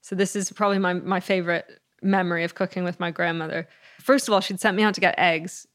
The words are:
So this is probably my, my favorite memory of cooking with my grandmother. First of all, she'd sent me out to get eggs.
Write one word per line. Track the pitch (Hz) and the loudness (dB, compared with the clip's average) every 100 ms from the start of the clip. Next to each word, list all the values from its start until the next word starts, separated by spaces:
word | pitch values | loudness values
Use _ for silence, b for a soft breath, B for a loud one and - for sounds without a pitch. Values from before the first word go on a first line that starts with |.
So | - 190 | -8 -2
this | 196 202 | -2 -2
is | 190 | -6
probably | - 208 196 | -2 0 2
my, | 190 | 0
my | 180 - 185 | -2 -2 -4
favorite | - 190 170 170 - - _ _ | 0 -2 0 -2 -4 -20 _ _
memory | 190 196 180 170 | 0 0 0 -2
of | 170 | -4
cooking | - 185 - | -4 -4 -2
with | 180 175 | -6 -4
my | 175 | -6
grandmother. | 160 175 165 160 160 175 B B B | -2 -2 -2 -6 -8 -8 B B B
First | - 269 240 | 2 2 4
of | 202 | 0
all, | |
she'd | - 196 | 0 0
sent | 220 190 | 2 4
me | |
out | 214 | 2
to | 196 | 4
get | 180 - | 2 4
eggs. | 175 160 175 - - | 2 2 -4 -14 -20